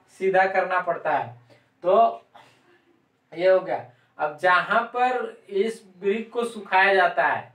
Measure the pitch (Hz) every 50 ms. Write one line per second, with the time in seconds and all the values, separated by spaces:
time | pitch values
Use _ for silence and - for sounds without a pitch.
0 | _ _ _ - 190 190 185 185 190 185 190 190 180 185 185 175 - 175 170 -
1 | - 156 160 170 - - - - _ _ _ _ _ _ _ _ 175 180 196 226
2 | 233 - - - - _ - - - _ _ _ _ _ _ _ _ _ _ _
3 | _ _ _ _ _ _ - 165 180 190 185 185 - 107 101 - - - - _
4 | _ _ _ - 151 151 151 - 180 180 180 175 175 185 208 233 - - 240 247
5 | 254 254 247 233 220 - - - _ 196 202 196 220 220 - - - - - 175
6 | 202 202 214 226 220 - - 240 233 226 - 208 190 - 190 185 196 202 196 185
7 | 180 170 - 170 131 117 - - - -